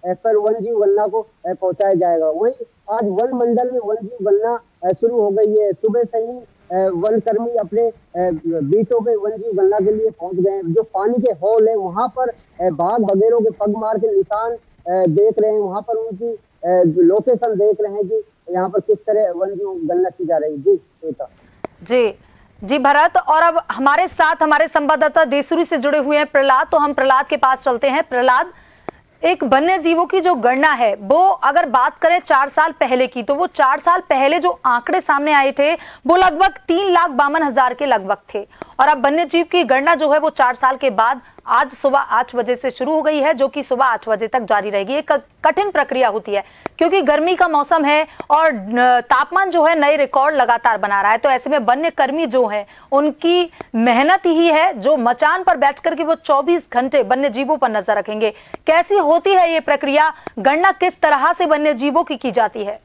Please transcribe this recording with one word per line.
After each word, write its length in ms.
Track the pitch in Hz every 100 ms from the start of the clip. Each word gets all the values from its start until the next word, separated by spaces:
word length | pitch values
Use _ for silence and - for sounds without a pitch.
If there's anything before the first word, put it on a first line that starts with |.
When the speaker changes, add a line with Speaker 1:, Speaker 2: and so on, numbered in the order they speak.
| 180
Speaker 1:
पर 300 | 180 226 214
वन 180 | 208
जीव 260 | 226 208 226
गणना 280 | 202 202 208
को, 140 | 214
अ, 60 | - _ 175
पहुंचाया 460 | 185 185 175 196
जाएगा। 360 | 190 175 170 160
वहीं 360 | 156 - 523 466 _ - 220
आज 80 |
वन 300 | 214 185 247
मंडल 380 | 254 240 233 247
में 80 | 247
वन 160 | 208 220
जीव 360 | 202 240 202
गणना, 280 | 202 220 233 _ _
अ, 80 | 180
शुरू 300 | 185 233 240
हो 80 | 208
गई 320 | 196 214 214
है। 120 | 208
सुबह 300 | 190 220 220
से 140 | 233 233
ही, 220 | 226 247 233 _ _
अ, 180 | 185 190
वन 260 | 175 202 226
कर्मी 380 | 226 220 233 233
अपने, 240 | 208 208 233
अ, 440 | 220 _ 175 180 160 165
बीटों 540 | 165 139 196 208 240
पे 140 | 214 220
वन 160 | 202
जीव 220 | 220 226
गणना 260 | 202 190 208
के 120 | 196
लिए 180 | 220 220
पहुंच 260 | - 175 180
गए 160 | 185
हैं। 220 | 196 170
जो 100 | 165
पानी 380 | 220 190 202 247
के 100 | 240
हॉल 380 | 180 185 226 220
है 60 | 226
वहां 320 | 185 180 247
पर, 220 | 254 254
अ, 400 | - _ _ 180
बाघ 320 | 151 170 233
वगैरह 360 | 208 196 220 240
के 140 | 220
पगमार 460 | 175 208 214 220 220
के 180 | 220 196
निशान, 360 | 196 208 226
अ, 540 | 233 _ _ - 180 180
देख 280 | 156 214 214
रहे 120 | 214
हैं, 80 | 214
वहां 220 | 202 190
पर 120 | 214
उनकी, 380 | 220 226 190 233 220 _ _ 170
अ, 160 | 180 175 160
location 580 | 170 202 240 240 240 208
देख 220 | 208 208
रहे 120 | 208
हैं 140 | 202 190
कि 160 | 440 - _ -
यहाँ 200 | 180 185
पर 100 | 175
किस 180 | - 202
तरह 340 | - 214 208
वन 180 | 175 381
जीव 320 | 277 403 370
गणना 260 | 311 349 370
की 160 | - 359
जा 120 | 170
रही 140 | 156
है। 100 | 147
जी 140 | 139 -
श्वेता। 540 | _ _ 160 143 131 _ _ _ - _
Speaker 2:
जी, 320 | 175 247 226 190 _ _ _ _
जी 160 | 196 277
भरत, 380 | 262 285 330 359
और 240 | 349 311
अब 220 | 339 330 -
हमारे 360 | 226 262 302 370
साथ 280 | - 311 330
हमारे 260 | 311 294 320
संवाददाता 580 | 320 294 311 302 330 311
देसूरी 400 | 277 277 330 339
से 120 | 320
जुड़े 220 | 262 294
हुए 180 | 277 294
हैं 80 | 294
प्रहलाद, 420 | 277 277 262 320
तो 60 | 320
हम 160 | 294
प्रहलाद 340 | 277 262 262 277
के 100 | 302
पास 260 | 262 262
चलते 260 | 277 233 277
हैं। 140 | 262
प्रहलाद, 480 | 330 247 254 247 349 - _ _ - - _ _
एक 200 | 320 359
वन्य 340 | 269 262 320 381
जीवों 280 | 320 330 359
की 160 | 381
जो 140 | 349 330
गणना 360 | 233 262 311
है 240 | 269 233 196
वो 340 | 196 294 370
अगर 360 | 392 - 285 349
बात 320 | 233 262 -
करें 220 | 330 349
चार 300 | - 285 220
साल 220 | 262 220
पहले 360 | - 262 247 254
की, 160 | 254
तो 120 | 214 285
वो 120 | 359
चार 320 | - 269 294
साल 200 | 349 359
पहले 400 | 359 269 277 330
जो 200 | 330 349 262
आंकड़े 360 | 240 240 370
सामने 320 | - 277 294
आए 180 | 294 269
थे 220 | 277 285 330
वो 400 | - - 254 349
लगभग 380 | 370 311 381 381 -
तीन 240 | 339 403
लाख 180 | 349 339
बावन 340 | 254 285 311
हजार 300 | 302 262 254
के 120 | 247 285
लगभग 320 | 226 190 202 _
थे, 140 | - 202 - - -
और 80 | 277
अब 180 | 294 247
वन्य 200 | 302 339
जीव 200 | 339 339
की 120 | 381
गणना 320 | 269 262 285 330
जो 160 | 302
है 80 | 294
वो 100 | 311
चार 260 | - 254 247
साल 220 | 254 262
के 120 | 269
बाद 320 | 202 226 262 - - -
आज 220 | 233 269
सुबह 300 | - 277 269
आठ 360 | - 220 254 240
बजे 200 | 233 247
से 160 | 262
शुरू 220 | 233 262
हो 80 | 311
गई 160 | 302 302
है, 160 | 277
जो 140 | 320 269
कि 160 | 285
सुबह 220 | 269 247 262
आठ 240 | 226 -
बजे 180 | 214 226
तक 140 | 262
जारी 280 | 214 208 196
रहेगी। 240 | 202 196
एक 180 | 277 -
कठिन 600 | 285 - _ 311 320 403
प्रक्रिया 360 | 339 269 262 247
होती 260 | 208 214
है 100 | 202 - - - -
क्योंकि 240 | 330 381
गर्मी 340 | 294 294 320 359
का 120 | 349
मौसम 380 | 302 285 330 285
है 220 | 302 311 - -
और, 220 | 294 320 240 190 240
अ, 220 | 247 247
तापमान 480 | 240 262 285 359 392
जो 140 | 339
है 160 | 311 330
नए 160 | 285 302
रिकॉर्ड 400 | 269 269 277 302
लगातार 420 | 240 233 240 214
बना 240 | 202 202
रहा 100 | 196
है। 60 | 226
तो 120 | 294
ऐसे 200 | 262 254
में 100 | 285
वन्य 300 | 220 247 330
कर्मी 360 | - 269 285 320
जो 220 | 247 233
हैं 180 | 208 - - -
उनकी 600 | 269 302 294 330 349 339 - - 226
मेहनत 460 | 233 233 285 370 359
ही 220 | 320 339
है 320 | 311 339 247
जो 180 | 202 302
मचान 460 | 233 247 302 349
पर 140 | 370 330
बैठ 220 | 277 277
करके 240 | 339 294
वो 120 | 320 320
चौबीस 540 | - 277 294 349 -
घंटे 280 | 247 254 285
वन्य 280 | 208 247 277
जीवों 280 | 226 269 302
पर 120 | 254
नजर 280 | 214 190 208
रखेंगे। 340 | 202 214 220 - - - -
कैसी 300 | 320 339 403
होती 320 | 302 330 370
है 240 | 381 349
ये 60 | 330
प्रक्रिया, 540 | 311 285 285 285 311 311 - -
गणना 320 | 240 302 381
किस 300 | 381 359 349
तरह 320 | 311 294 294
से 120 | 339 349
वन्य 280 | 302 302
जीवों 300 | 269 285 285
की 140 | 339 285
की 140 | 262
जाती 320 | 220 214 233
है? 180 | 202 208